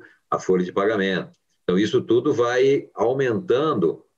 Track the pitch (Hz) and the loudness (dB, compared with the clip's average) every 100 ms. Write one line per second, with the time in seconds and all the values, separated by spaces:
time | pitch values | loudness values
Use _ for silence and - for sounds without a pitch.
0 | - _ _ - - 92 90 98 101 107 | -6 _ _ -6 0 0 0 -2 0 0
1 | 95 92 - _ _ _ - 90 104 127 | 0 -2 -6 _ _ _ -2 0 0 -2
2 | 90 117 147 113 120 123 135 143 - - | 0 0 2 0 0 2 2 2 -2 -4
3 | 113 135 131 104 90 123 156 117 80 - | -2 0 -2 -2 0 0 0 0 -2 -2
4 | _ | _